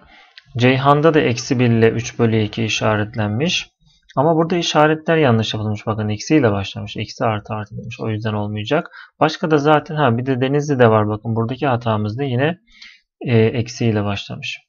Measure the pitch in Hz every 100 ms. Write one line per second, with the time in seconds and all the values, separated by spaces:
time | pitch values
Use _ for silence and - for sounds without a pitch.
0 | - - _ - _ 117 123 131 139 147
1 | 160 156 127 123 - 123 123 117 113 117
2 | 117 - 117 110 104 - 110 - 113 107
3 | 107 117 104 107 165 180 - _ _ _
4 | _ - 151 160 165 175 165 156 151 156
5 | 156 160 139 113 107 107 107 104 - 107
6 | 107 107 - 156 117 101 95 107 104 -
7 | 110 - 120 107 - 110 104 117 120 120
8 | 117 107 110 107 104 104 107 147 - -
9 | - _ 151 - 170 151 143 151 147 151
10 | 139 117 131 127 131 143 147 135 117 110
11 | 107 104 117 113 113 127 147 120 117 107
12 | 104 110 143 120 147 180 _ _ - -
13 | _ _ - 117 110 120 - - 117 104
14 | 101 98 - 120 107 -